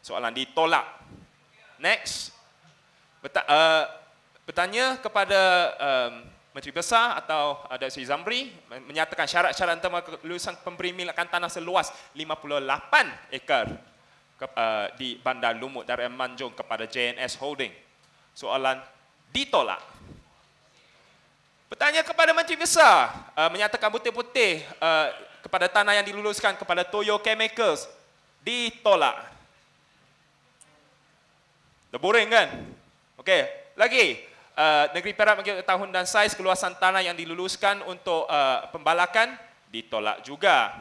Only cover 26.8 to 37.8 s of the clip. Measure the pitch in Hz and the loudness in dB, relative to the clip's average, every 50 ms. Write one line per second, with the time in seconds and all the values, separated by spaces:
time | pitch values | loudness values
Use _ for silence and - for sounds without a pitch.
26.8 | 180 180 - 208 208 208 208 214 214 226 220 220 220 220 220 - 226 196 151 143 | -2 -2 -2 -4 0 0 0 0 0 -2 0 0 -2 -4 -2 0 0 0 0 0
27.8 | - - - - _ _ _ _ _ _ _ _ _ - 240 247 240 226 226 - | -4 -14 -18 -20 _ _ _ _ _ _ _ _ _ -6 -4 -4 -4 -6 -8 -2
28.8 | - 214 196 175 147 127 110 - - - - - _ _ _ _ _ _ _ _ | 2 4 4 4 4 0 0 -2 -12 -18 -20 -20 _ _ _ _ _ _ _ _
29.8 | _ _ _ _ _ _ _ _ _ _ _ _ _ _ _ _ - _ _ _ | _ _ _ _ _ _ _ _ _ _ _ _ _ _ _ _ -20 _ _ _
30.8 | _ _ _ _ _ _ _ _ _ _ _ _ _ _ _ _ _ _ _ _ | _ _ _ _ _ _ _ _ _ _ _ _ _ _ _ _ _ _ _ _
31.8 | _ _ - 123 143 185 214 233 214 214 226 226 185 - - - - - - - | _ _ -12 -4 0 2 4 4 4 6 4 4 4 4 -2 -12 -14 -16 -18 -20
32.8 | _ _ _ _ _ _ _ - 131 - 190 165 131 - - - - - _ - | _ _ _ _ _ _ _ -10 0 2 2 2 2 0 -4 -14 -18 -20 _ 0
33.8 | 214 240 233 262 220 160 120 110 - - - - - _ _ - 151 156 151 147 | 0 2 4 2 2 2 2 -6 -12 -20 -20 -20 -20 _ _ 0 2 4 4 4
34.8 | 147 147 - 175 175 202 202 - 214 214 214 196 196 196 202 180 185 - 190 180 | 2 2 0 -4 -6 -6 -2 2 4 4 4 2 0 -6 -6 -4 0 0 0 0
35.8 | 202 190 190 185 180 180 - 214 208 208 202 - 185 190 185 185 196 180 180 - | 0 -2 -4 -4 -2 2 2 2 2 2 0 -2 0 0 0 0 -2 -6 -4 2
36.8 | 185 185 190 190 185 175 175 165 165 165 165 170 185 190 - - - 196 202 202 | 2 2 2 2 0 -2 -4 -6 -8 -10 -8 -8 -6 -6 -6 0 0 0 0 0